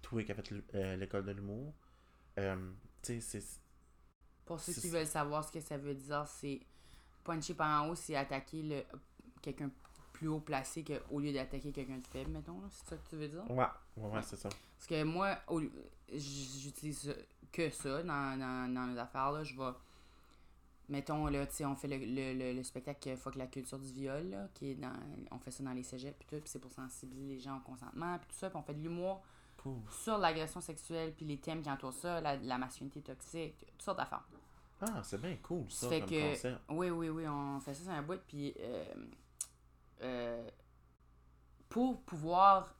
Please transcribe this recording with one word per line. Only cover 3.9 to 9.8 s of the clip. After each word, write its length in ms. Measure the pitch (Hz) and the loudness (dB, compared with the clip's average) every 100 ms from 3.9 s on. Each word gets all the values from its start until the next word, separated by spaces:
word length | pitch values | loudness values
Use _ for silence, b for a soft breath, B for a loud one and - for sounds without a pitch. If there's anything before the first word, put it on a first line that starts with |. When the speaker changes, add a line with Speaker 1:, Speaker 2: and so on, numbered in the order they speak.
| - - _ - - - | -20 -20 _ -20 -20 -8
Speaker 2:
Pour 140 | 165 | -6
ceux 140 | 160 | -2
Speaker 1:
c'est 80 | 165 | -2
Speaker 2:
qui 80 | 175 | 2
veulent 160 | 165 156 | 2 2
savoir 360 | 156 147 151 | 2 2 2
ce 80 | 151 | 0
que 100 | 165 | -6
ça 160 | 151 143 | -4 -4
veut 160 | 143 139 | -2 -4
dire, 320 | 135 147 147 | 0 0 0
c'est 320 | - 143 135 - B B B B B | -4 -4 -4 -6 B B B B B
puncher 300 | - 160 151 | -2 -2 0
par 300 | 165 156 151 | 4 6 8
en 60 | 151 | 6
haut, 60 | 165 | 2
c'est 200 | - 147 | 0 2
attaquer 460 | 139 135 135 160 | 2 0 -2 -4
le... 200 | 151 147 - 135 - - - - | 0 0 -2 -10 -16 -20 -20 -10
quelqu'un 280 | - 135 143 - | -6 -2 -2 -4